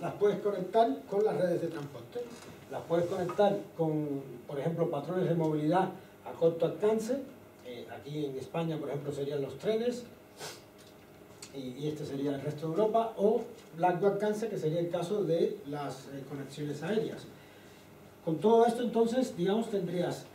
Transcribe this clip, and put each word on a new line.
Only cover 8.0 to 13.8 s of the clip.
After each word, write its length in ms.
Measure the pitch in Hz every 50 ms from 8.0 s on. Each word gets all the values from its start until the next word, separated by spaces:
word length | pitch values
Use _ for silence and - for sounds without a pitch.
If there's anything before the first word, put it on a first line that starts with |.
| 123 139 147 151 147
en 100 | 135 131 131
España, 380 | - - - 165 165 165 156
por 120 | 151 143 143
ejemplo, 240 | 143 143 143 143 -
serían 300 | 139 139 - 151 139 135
los 140 | 127 - -
trenes, 460 | - 196 220 220 233 247 240 - - - - - - - - - - - - - - - - - - - - - - - - - - - - - - - -
y, 300 | 139 127 123 123 139 147
y 40 | 151
este 160 | 151 - -
sería 300 | - 139 139 139 143 139
el 60 | 135
resto 280 | 143 147 143 - 165 160
de 40 | 160
Europa, 380 | 185 220 220 - - 226 - -
o 260 | 196 196 214 240 240 - - - - - - 156
largo 280 | 165